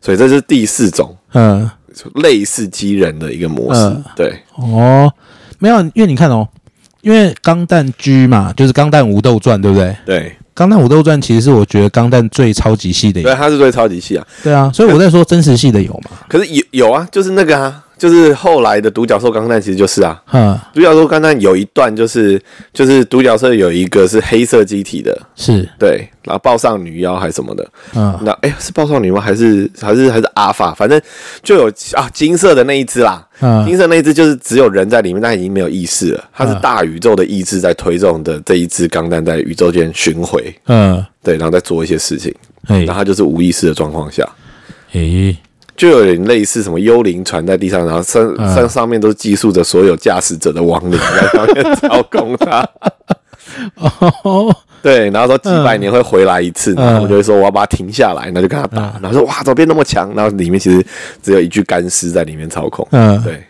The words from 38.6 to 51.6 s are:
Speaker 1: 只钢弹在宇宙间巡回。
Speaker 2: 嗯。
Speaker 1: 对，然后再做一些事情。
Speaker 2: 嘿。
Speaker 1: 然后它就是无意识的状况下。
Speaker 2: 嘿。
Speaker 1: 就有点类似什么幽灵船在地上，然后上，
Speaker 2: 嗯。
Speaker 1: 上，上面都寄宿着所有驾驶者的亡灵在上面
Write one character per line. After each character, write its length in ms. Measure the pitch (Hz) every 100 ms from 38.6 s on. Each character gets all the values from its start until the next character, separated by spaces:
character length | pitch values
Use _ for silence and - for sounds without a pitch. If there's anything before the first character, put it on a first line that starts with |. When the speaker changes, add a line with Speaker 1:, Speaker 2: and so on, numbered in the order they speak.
| 87
Speaker 1:
只 200 | - 85
钢 240 | 82 82
弹 140 | 85
在 140 | 80 80
宇 140 | -
宙 200 | 82 87
间 180 | 87 82
巡 280 | 82 - 80
回。 200 | 85 80 71 - -
Speaker 2:
嗯。 380 | 120 101 92 95 _
Speaker 1:
对， 140 | - 80
然 80 |
后 60 | 80
再 80 | 87
做 220 | - 85
一 40 | 80
些 100 | 80
事 200 | - 73
情。 180 | - - _ _ -
Speaker 2:
嘿。 180 | 101
Speaker 1:
然 40 | 85
后 60 |
它 100 | 90
就 100 | 98
是 80 | 95
无 180 | 90 80
意 100 | 90
识 160 | 85 85
的 80 |
状 180 | 76 78
况 180 | 80 76
下。 180 | - - _ _ - _ - _
Speaker 2:
嘿。 460 | 90 82 87 95 87 _ _ _ -
Speaker 1:
就 120 | 175
有 160 | 143
点 200 | 101 87 98
类 180 | 120
似 180 | 104 120
什 80 | 95
么 80 | 85
幽 240 | 104 120
灵 220 | 107 87
船 200 | 92 90
在 120 | 85 92
地 120 | 92
上， 160 | 95
然 80 | 85
后 80 | 82
上， 320 | 90 117 113 92
Speaker 2:
嗯。 160 | 104
Speaker 1:
上， 140 | 95 120
上 200 | 131 117
面 120 | 117
都 120 | 107
寄 220 | 104 110
宿 160 | 101 113
着 140 | 90
所 200 | 82 90
有 120 | 95 82
驾 240 | - 90
驶 160 | - 82
者 160 | 82
的 100 | 78
亡 180 | 85 85 87
灵 80 | 87
在 320 | - - 98
上 180 | - 107
面 240 | 349